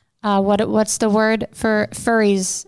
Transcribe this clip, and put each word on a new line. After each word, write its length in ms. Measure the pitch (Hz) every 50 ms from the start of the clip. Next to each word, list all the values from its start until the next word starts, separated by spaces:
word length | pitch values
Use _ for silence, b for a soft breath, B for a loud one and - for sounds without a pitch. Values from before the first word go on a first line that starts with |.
| b b b _ -
uh, 180 | 214 202 196
what, 260 | 196 196 208 202 220 -
what's 280 | 214 214 214 - - -
the 120 | 240 220
word 380 | 202 220 220 220 220 220 - - -
for 340 | - - 220 220 214 208 -
furries 760 | - - - 240 233 226 214 202 202 190 185 - - - -